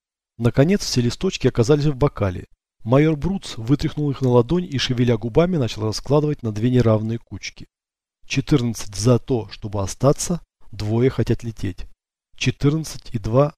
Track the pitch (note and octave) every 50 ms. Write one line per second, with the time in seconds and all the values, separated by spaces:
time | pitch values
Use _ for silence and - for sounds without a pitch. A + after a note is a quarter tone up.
0 | _ _ _ _ _ _ _ - A2+ A#2 - - C#3 E3+ G3+ G3+ - - - B2+
1 | A#2+ A#2+ - - F3+ F#3+ - - - B2 - - A2+ A#2 D3+ D3 C#3 D3+ C#3 B2
2 | D3+ C#3 - - G#2 F#2+ F2+ F2+ - - _ _ _ _ _ _ - A2+ B2+ C#3+
3 | D#3 D#3+ D#3+ C#3+ C#3 F3 G3 F#3 - - - - A2+ A2+ C#3+ - D3+ D3 - D3+
4 | D3+ C#3+ B2+ - C3 B2+ B2 B2 A#2 A#2+ E3 F3+ F3+ - C#3 A#2+ - - B2 A#2
5 | B2 A#2+ A#2 A2 A#2+ A#2+ G#2+ D#3 E3+ F#3 F#3 D3+ A#2+ A2 - A2+ A2 A2 G2+ -
6 | - - C#3 D3+ D3 D3+ C#3+ - - A2 G2+ G#2+ A2+ B2 B2 B2 A2+ A2+ A2 G#2+
7 | A2 A2 A2+ A#2 - _ G#2 F#2+ - - - - - - _ _ _ _ _ _
8 | _ _ _ _ - - - C3+ - - D#3 C3 A#2+ A#2 G#2 - - - G2 G2+
9 | G#2 B2+ B2 A2+ - - C3+ A2+ G#2 G2+ - - - G#2+ G2+ G2+ G2 - - -
10 | B2+ C#3 D3+ - - - F3 D#3+ - _ _ _ - - - G2 G#2+ G#2 A2+ A#2
11 | B2+ C3 - - A2 - A#2 - - A2+ G#2+ - - G2 F#2 - - - - _
12 | _ _ _ _ _ _ - - - C3 - - C#3 C#3+ D3+ D#3+ D3+ - - -
13 | - - - A2 F#2+ G#2+ A2+ C3+ D3 D3 -